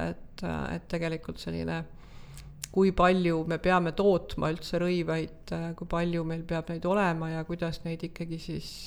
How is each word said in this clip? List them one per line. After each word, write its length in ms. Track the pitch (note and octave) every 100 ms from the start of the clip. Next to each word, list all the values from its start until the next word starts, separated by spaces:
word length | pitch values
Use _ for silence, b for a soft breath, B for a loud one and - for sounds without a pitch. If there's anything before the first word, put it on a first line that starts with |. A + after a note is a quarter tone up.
| E3
et, 340 | E3+ - -
äh, 320 | F3 D#3+ C#3 E3+
et 120 | -
tegelikult 520 | E3+ E3 D#3+ - -
selline, 420 | - E3 E3 E3 E3 - b b b b b - -
kui 180 | - F#3+
palju 520 | F#3 F3+ F#3 F3 E3 E3
me 120 | E3
peame 340 | F3+ F3+ E3+
tootma 580 | D#3+ G3 F3 D#3+ - D3+
üldse 280 | D#3+ D#3+ F3
rõivaid, 720 | F3 F3+ D#3+ D#3+ D#3+ - -
äh, 140 | E3 E3 E3
kui 100 | E3+
palju 380 | E3+ F3 E3+
meil 180 | D#3+ E3 E3
peab 240 | E3 D#3+
neid 120 | E3
olema 440 | E3+ G3+ F#3+ E3 D#3+
ja 140 | D#3+
kuidas 380 | D#3+ E3+ E3+ D#3
neid 180 | E3+ E3
ikkagi 360 | E3 - E3+ E3
siis, 320 | - D3+ - -